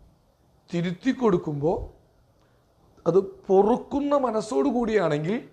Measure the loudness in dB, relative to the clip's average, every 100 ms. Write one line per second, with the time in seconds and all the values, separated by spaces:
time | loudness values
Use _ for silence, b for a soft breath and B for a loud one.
0 | -20 _ _ _ _ _ _ -4 -4 -4
1 | -6 -2 2 2 0 -4 -2 -2 -6 -16
2 | _ _ _ _ _ _ _ _ _ _
3 | 0 2 0 -6 2 4 4 2 -2 -4
4 | 0 0 0 -2 -2 0 0 0 0 0
5 | 0 0 -2 -4 -6